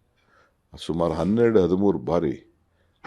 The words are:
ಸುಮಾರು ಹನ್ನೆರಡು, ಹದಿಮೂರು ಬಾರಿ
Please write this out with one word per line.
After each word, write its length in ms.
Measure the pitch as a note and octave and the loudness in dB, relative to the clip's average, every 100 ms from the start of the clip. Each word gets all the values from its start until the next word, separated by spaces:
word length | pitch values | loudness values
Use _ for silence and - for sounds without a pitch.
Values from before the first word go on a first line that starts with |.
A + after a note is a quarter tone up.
| _ _ _ _ _ _ _ - | _ _ _ _ _ _ _ -16
ಸುಮಾರು 360 | - E2 E2 | -8 -2 -2
ಹನ್ನೆರಡು, 500 | D#2+ E2+ A2+ A#2+ A2 | -2 -2 2 4 4
ಹದಿಮೂರು 360 | F2 F#2 G2+ D#2+ | 2 2 0 0
ಬಾರಿ 560 | B1+ E2+ D#2 B1 _ _ _ _ _ _ | -2 -2 -2 -6 _ _ _ _ _ _